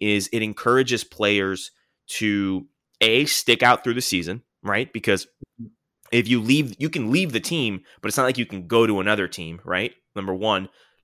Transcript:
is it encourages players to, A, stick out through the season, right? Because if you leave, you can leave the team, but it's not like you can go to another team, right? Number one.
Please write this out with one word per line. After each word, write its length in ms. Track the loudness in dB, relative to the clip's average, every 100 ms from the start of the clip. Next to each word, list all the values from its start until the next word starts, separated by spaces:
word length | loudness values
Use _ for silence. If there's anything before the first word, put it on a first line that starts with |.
is 260 | 0 2 0
it 120 | -2
encourages 600 | -4 -2 2 2 2 -2
players 680 | -4 -2 2 2 0 -4 -10 _ _ _ -12
to, 580 | -4 -2 0 -2 -4 -8 _ _ _
A, 240 | 2 4
stick 380 | 2 0 2 4
out 200 | 6 4
through 120 | 2
the 80 | -2
season, 400 | -2 -2 -4 -8 -12 _
right? 300 | -4 -2 -4
Because 340 | -4 0 0 -2 _ -20 -18 -20 _ _ _ _
if 160 | 0 2
you 140 | 2
leave, 340 | 2 0 -2 -4
you 120 | -6
can 200 | -4 0
leave 220 | 0 0
the 80 | -4
team, 400 | -4 -2 -2 -4 -12 _
but 60 | -6
it's 100 | 0
not 60 |
like 120 | 0 0
you 80 |
can 220 | -4 -8 0
go 200 | 4 4
to 140 | 2
another 260 | 2 0 0
team, 360 | -6 -12 -10
right? 300 | -4 -2 -2 -8 _
Number 200 | -8 -6
one. 340 | -2 0 0 -2 _ _ _